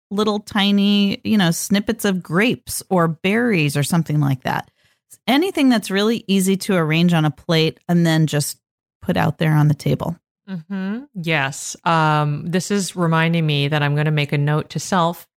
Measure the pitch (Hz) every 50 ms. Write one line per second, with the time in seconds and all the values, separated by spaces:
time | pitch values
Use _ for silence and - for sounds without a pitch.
0 | _ _ 202 196 214 214 208 208 208 - - 214 196 202 202 202 196 202 208 202
1 | 202 196 202 - - 202 220 214 185 170 165 - - - 196 196 214 - 226 -
2 | - 208 190 185 170 - 147 175 214 254 196 - _ - - - - - 190 180
3 | 165 165 160 - _ 185 202 226 240 247 214 170 151 143 139 143 139 - - 170
4 | 156 - 147 151 147 139 135 127 - - - - - - _ _ _ _ _ _
5 | _ _ - _ _ - 233 277 339 392 - 330 285 262 247 220 - - 185 196
6 | 208 220 240 - - - 196 196 185 190 196 190 - - 196 180 160 151 156 165
7 | 170 175 175 165 156 151 143 - - - 170 160 160 160 - - _ - 175 175
8 | 170 165 160 160 160 143 - 147 143 - - - _ _ _ _ _ _ _ _
9 | - - 175 - - 160 - - - 156 156 151 147 151 151 - - 147 143 -
10 | - - 170 - _ _ _ _ _ - 190 175 156 175 202 190 185 190 208 240
11 | 277 294 _ 202 160 165 160 151 135 135 139 - - - - - _ 175 165 160
12 | 156 156 151 151 151 147 147 147 160 170 160 185 - - 202 202 196 - - 180
13 | 175 165 165 160 165 165 165 170 160 151 147 143 143 143 156 151 143 143 143 147
14 | 151 156 156 151 143 139 - 147 143 147 151 156 156 - - 165 - - - 185
15 | 165 170 170 - - _ _